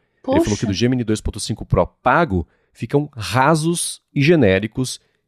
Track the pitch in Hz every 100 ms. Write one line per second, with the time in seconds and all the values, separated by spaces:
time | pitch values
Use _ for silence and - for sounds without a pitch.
0 | _ _ - 277 339 104 - 92 120 127
1 | 110 107 - 107 - 113 - - 85 _
2 | - 143 165 92 82 _ _ - 120 143
3 | 147 120 92 117 135 160 160 170 - -
4 | _ - 139 175 107 95 107 - 127 -
5 | _ _